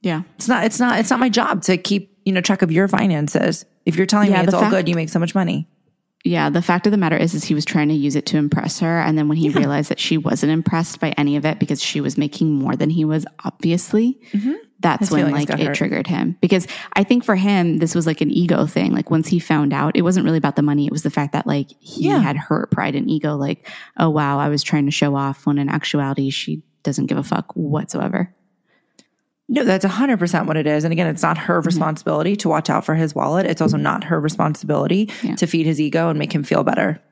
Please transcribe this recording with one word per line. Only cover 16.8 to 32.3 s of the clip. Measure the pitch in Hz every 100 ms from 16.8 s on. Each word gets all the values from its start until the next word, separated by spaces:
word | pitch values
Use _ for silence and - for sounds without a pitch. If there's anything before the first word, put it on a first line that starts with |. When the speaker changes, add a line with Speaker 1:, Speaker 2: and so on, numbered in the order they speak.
| -
Speaker 1:
I | -
think | 202 247
for | - 196
him, | 196 202 170 160
this | 165 175
was, | 165
like, | 151
an | 147
ego | - 175 170 151
thing. | - -
Like, | - -
once | 160 160
he | 175
found | - 156 147
out, | 139 143 -
it |
wasn't | 170 185 -
really | 160
about | 147 -
the |
money. | 147 147 143
It |
was | 156
the | 151
fact | 147 143
that, | 151 -
like, | 143 139 -
he | - - 359
Speaker 2:
Yeah. | 392
Speaker 1:
had | 196 143
hurt | - 156 -
pride | - - 143
and | -
ego. | 156 151 147
Like, | 139 - - - - -
"Oh, | 165
wow, | 151 143 139
I | 143
was | 147
trying | - 151 143
to |
show | - 147 139
off," | 139 139 -
when | 143
in | 139
actuality, | - - 147 139 135 139
she | 135 - 156 - _
doesn't | - 139 -
give | -
a |
fuck | 143 175 - -
whatsoever. | 156 151 - - - 185 185 _ _ _ _ _ _ _ _ _ _ _ _
Speaker 2:
No, | 240 247
that's | 190
a | 196
hundred | 185 277 226
percent | 175 170 -
what | 156
it | 151
is. | 151 160
And |
again, | 165 170
it's | 151
not | 165 160
her | - 175
Speaker 1:
Mm-hmm. | 165
Speaker 2:
responsibility | 175 160 156 - 151 165